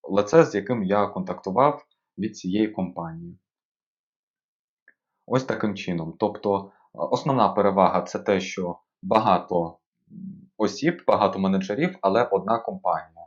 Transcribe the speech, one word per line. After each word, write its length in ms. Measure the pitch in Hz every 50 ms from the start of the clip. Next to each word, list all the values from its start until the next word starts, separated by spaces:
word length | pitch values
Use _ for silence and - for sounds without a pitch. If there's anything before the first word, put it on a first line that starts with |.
| -
лице, 400 | - 95 101 101 - - 165 160
з 100 | 120 -
яким 280 | 101 95 - 127 113 98
я 240 | 92 101 104 101
контактував 760 | 95 - 95 95 95 90 - - 95 95 117 135 147 143 143 - _ _ _ _ _ _
від 200 | - - - -
цієї 300 | - - 90 92 107 110
компанії. 720 | 107 - - 92 85 85 90 85 82 80 82 85 87 90 _ _ _ _ _ _ _ _ _ _ _ _ _ _ _ _ _ _ _ _ _ _ _ _ _ _ _ _ _ _ - _ _ _ _ _ _ _
Ось 180 | - 117 131 131
таким 320 | - 117 110 - 104 98
чином. 400 | 95 - - - 82 80 82 - _
Тобто, 460 | 110 104 107 - - 104 98 98 98
е, 40 | 98 _ _ _ _ _
основна 560 | - 82 - 127 - - - 135 123 107 95
перевага — 520 | - 104 98 98 95 98 92 85 - 90 -
це 120 | - - 101
те, 200 | - - 101 92
що 400 | 92 - - - 92 87 85 - _ _ _ _
багато, 760 | - 95 110 110 110 110 92 87 - - 90 87 85 82 - _ _ _ _ _ _ _
м, 60 | - - - - - - - _ _
осіб, 460 | - 107 101 - - 139 165 170 - -
багато 320 | - 107 98 104 95 95 98
менеджерів, 580 | 95 98 95 92 95 101 104 120 160 - - -
але 220 | - 98 98 117 120
одна 360 | - 98 95 90 104 117 113
компанія. 680 | - - 98 95 - 92 85 78 - - 80 85 85